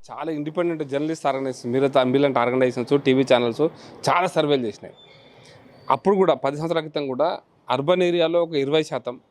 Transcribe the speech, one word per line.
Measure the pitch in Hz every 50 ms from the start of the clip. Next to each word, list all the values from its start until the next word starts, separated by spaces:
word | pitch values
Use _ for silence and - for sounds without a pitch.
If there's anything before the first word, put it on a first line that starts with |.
| - - 123
చాలా | 120 147 160 160
ఇండిపెండెంట్ | 147 147 156 156 180 175 175 170 156 151
జర్నలిస్ట్ | 135 135 139 147 156 165 156 -
ఆర్గనైజేషన్, | 143 131 135 135 131 123 127 - 120 120
మీరైతే | 131 139 135 131 143 127
మీలాంటి | 127 127 139 143 143 131 127
ఆర్గనైజేషన్స్, | 120 123 123 131 131 127 123 - 120 - 143 143 139
టీవీ | 139 131 131 135 127 127
ఛానల్స్ | 120 120 120 113 - 147 165 - - - - - - - -
చాలా | 135 175 180
సర్వేలు | 185 - 165 156 147 147 135 120
చేసినాయి. | 110 98 - - - - _ _ - - - _ - _ - - - - - - - - - - -
అప్పుడు | 135 135 _ 190 208
కూడా | 190 190 175 147
పది | 127 - 139 143
సంవత్సరాల | 147 160 165 170 165
క్రితం | 156 156 151 156 147
కూడా | 135 131 123 147 170 - - _ _ _ _ _ -
అర్బన్ | 123 127 139 151 180 180 180
ఏరియాలో | 175 170 175 165 160 165 175 170
ఒక | 165 170
ఇరవై | 143 135 135 147 156 156
శాతం | 156 151 127 117 123 123 127 _ _